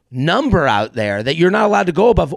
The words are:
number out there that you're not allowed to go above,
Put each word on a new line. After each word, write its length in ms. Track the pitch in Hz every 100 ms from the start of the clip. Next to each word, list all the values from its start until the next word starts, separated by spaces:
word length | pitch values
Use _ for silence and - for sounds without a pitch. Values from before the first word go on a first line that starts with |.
| _
number 540 | 127 147 208 285 180 139
out 280 | 104 110
there 280 | 113 104 101
that 140 | 117 160
you're 160 | 175
not 140 | 214 214
allowed 200 | 202 185
to 60 |
go 160 | 156 233
above, 260 | 196 156